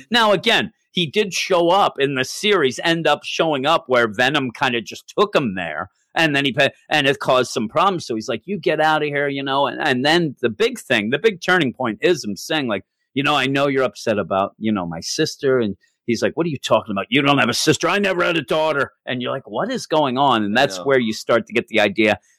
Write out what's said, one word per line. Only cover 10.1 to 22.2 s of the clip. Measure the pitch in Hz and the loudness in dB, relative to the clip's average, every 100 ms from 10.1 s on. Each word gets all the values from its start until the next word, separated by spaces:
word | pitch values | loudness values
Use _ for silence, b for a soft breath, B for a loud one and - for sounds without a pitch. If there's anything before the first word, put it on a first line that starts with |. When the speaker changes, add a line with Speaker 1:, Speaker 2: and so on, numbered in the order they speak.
| 175 160 117 | 2 0 -2
Speaker 1:
the | 120 | -4
big | 107 233 233 | 0 -2 -2
thing, | - 117 104 | -2 0 0
the | 147 | 0
big | 226 170 | 0 -2
turning | - 180 135 | 0 0 0
point | - 123 101 | -2 -6 0
is | 160 156 | 0 0
him | 104 | -4
saying, | 95 - 156 123 | -8 -6 -4 -2
like, | 98 - _ _ | -4 -6 _ _
"You | 135 | -4
know, | 143 147 | 0 0
I | 131 | 0
know | 139 143 | 0 0
you're | 135 | 2
upset | 127 - 120 101 | 0 -2 -2 -2
about, | 90 95 98 - | 0 0 -2 -2
you | 110 | -2
know, | 101 | -2
my | 87 82 | -4 -8
sister." | - - 156 - 139 127 | -6 -4 -4 -2 0 0
And | 107 92 _ _ - | 0 -6 _ _ -4
he's | 110 | -2
like, | 107 143 | -2 -2
"What | 170 | -4
are | |
you | 131 | -4
talking | - 110 - | 0 0 0
about? | 98 95 | -6 -2
You | 135 | 0
don't | 143 139 | 2 2
have | 113 | 2
a | |
sister. | 113 156 135 165 | 0 0 2 0
I | 202 | 0
never | 196 175 | 0 0
had | 175 165 | 0 -2
a | |
daughter." | 135 160 156 143 127 _ 135 | -2 0 0 0 -4 _ -10
And | 127 | -8
you're | 123 | -6
like, | 135 104 | -8 -8
"What | 110 208 | -6 -4
is | 247 - | -6 -2
going | 156 139 127 | 0 2 2
on?" | 143 113 | 2 2
And | 101 117 | 2 2
Speaker 2:
I | |
Speaker 1:
that's | 139 92 | 0 0
Speaker 2:
know. | |
Speaker 1:
where | 139 135 | 2 2
you | 113 | 2
start | 104 - 117 - | -4 0 0 0
to | |
get | 113 - | -4 0
the | 107 | 2
idea: | 104 98 107 104 | 2 2 2 0